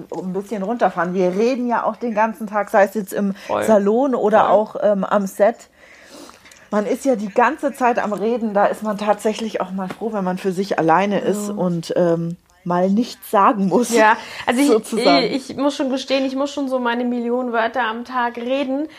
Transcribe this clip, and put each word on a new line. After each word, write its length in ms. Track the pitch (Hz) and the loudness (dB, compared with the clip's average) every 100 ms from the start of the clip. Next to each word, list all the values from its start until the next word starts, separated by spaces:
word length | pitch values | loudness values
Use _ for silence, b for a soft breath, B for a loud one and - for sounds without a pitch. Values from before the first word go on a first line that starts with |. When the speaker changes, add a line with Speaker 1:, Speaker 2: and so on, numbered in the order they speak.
| - 170 | -10 -8
Speaker 1:
ein 160 | 185 | -6
bisschen 300 | 185 196 220 | -6 -6 -6
runterfahren. 500 | 190 240 226 190 175 | -4 0 0 0 -2
Wir 200 | 180 180 | 0 0
reden 360 | 180 233 262 247 | 2 0 0 -2
ja 160 | 226 | -2
auch 120 | - 226 | -2 -4
den 180 | 240 | -4
ganzen 320 | 208 226 220 214 | 0 -2 -2 -6
Tag, 240 | 214 202 | -4 0
sei 140 | 220 | 4
es 100 | 202 | 4
jetzt 180 | 220 196 | 0 -6
im 220 | - 202 196 B | -2 -4 -4 B
Speaker 2:
Voll. 180 | - | 0
Speaker 1:
Salon 500 | 214 214 196 226 277 | 4 4 4 2 2
oder 260 | 240 208 208 - | 0 4 4 6
Speaker 2:
Voll. 20 | |
Speaker 1:
auch, 260 | 190 214 - | 4 2 0
ähm, 220 | 208 196 | 0 2
am 220 | 185 208 196 | 2 0 0
Set. 420 | - 208 240 - B B B B B B B B B B | 2 2 2 -8 B B B B B B B B B B
Man 160 | 208 202 | -2 -2
ist 180 | 240 | -2
ja 120 | 269 233 | 0 -2
die 120 | 208 | 0
ganze 440 | - 240 311 285 | 2 2 2 -4
Zeit 260 | - 240 233 | 0 0 0
am 140 | 196 | -2
Reden, 420 | 196 208 240 220 | -2 -2 -2 0
da 120 | 202 202 | 2 2
ist 160 | - | 0
man 140 | 214 202 | -6 -2
tatsächlich 640 | 214 208 226 214 226 - | 0 0 -2 -4 -4 -6
auch 120 | 185 | -6
mal 160 | 190 185 | -6 -8
froh, 240 | - 220 | -6 -6
wenn 120 | 214 | -4
man 140 | 185 185 | -4 -4
für 140 | 196 | -4
sich 260 | 180 196 - | -4 -2 0
alleine 420 | 160 165 202 202 | 4 4 4 0
Speaker 2:
Ja. 60 | - | 0
Speaker 1:
ist 220 | 202 208 | -2 -4
und, 420 | 202 180 175 165 - | -4 -2 -2 -2 0
ähm, 400 | 175 170 170 175 _ _ | 2 2 -2 -8 _ _
mal 240 | 175 175 185 | -4 0 2
nichts 400 | 202 254 - - | 2 -2 -6 -2
sagen 360 | 208 202 226 190 | 4 4 4 2
muss, 220 | 180 240 | 2 2
Speaker 2:
Ja, 260 | 233 214 226 B B B | 4 4 4 B B B
also 140 | 240 | 2
ich, 60 | 285 | 4
Speaker 1:
sozusagen. 580 | 220 - 220 254 277 233 | 2 0 0 4 4 2
Speaker 2:
ich, 240 | 262 - | -2 -6
ich 60 | - | -2
muss 200 | 285 285 | -2 -2
schon 140 | 269 | -2
gestehen, 340 | 262 - 269 | -4 -2 -2
ich 100 | 269 262 | 0 -2
muss 160 | 285 | -4
schon 160 | 285 277 | -4 -4
so 100 | 262 | -2
meine 260 | 240 233 | -2 -2
Million 480 | 247 240 233 247 254 | -2 -2 -2 -4 -2
Wörter 300 | 226 226 262 | -2 -2 -2
am 200 | 226 226 | -4 -6
Tag 320 | 240 254 240 233 | -8 -4 -4 -4
reden, 520 | 233 269 262 269 311 | -4 -2 -2 -4 -6